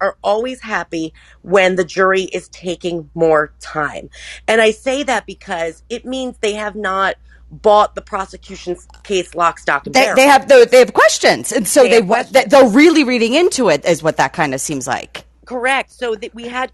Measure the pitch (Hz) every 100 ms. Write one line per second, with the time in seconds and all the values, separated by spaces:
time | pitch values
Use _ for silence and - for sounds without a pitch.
0 | 190 - 196 214 254 247 220 190 - 170
1 | 160 - _ _ - 196 185 185 180 196
2 | 190 190 185 175 - - 180 165 180 170
3 | 151 165 165 156 151 _ - 156 143 -
4 | - - - - - 226 220 214 269 269
5 | 277 220 - 185 - 175 165 156 - 233
6 | 247 262 254 - 214 208 214 208 196 190
7 | 190 - _ _ - 151 214 208 196 -
8 | - 196 190 180 - 190 180 175 - -
9 | - 190 170 165 170 - - 147 - 262
10 | 262 185 277 285 285 262 233 254 240 -
11 | 605 - 240 139 - - 190 294 247 233
12 | 185 233 254 254 214 277 262 233 330 320
13 | 254 247 226 285 359 277 208 147 - 165
14 | 156 151 135 - 151 135 - 139 131 113
15 | - - - _ - 247 254 269 - -
16 | 240 220 233 226 233 247 262